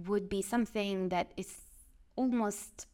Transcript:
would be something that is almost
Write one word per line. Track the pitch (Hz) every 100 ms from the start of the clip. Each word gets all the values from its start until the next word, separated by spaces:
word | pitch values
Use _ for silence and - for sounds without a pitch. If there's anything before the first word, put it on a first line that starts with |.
| 180
would | 202 185
be | 196
something | 196 240 220 214 202 190 185
that | 180 180 -
is | 185 - - - - - -
almost | - 254 240 208 202 - - -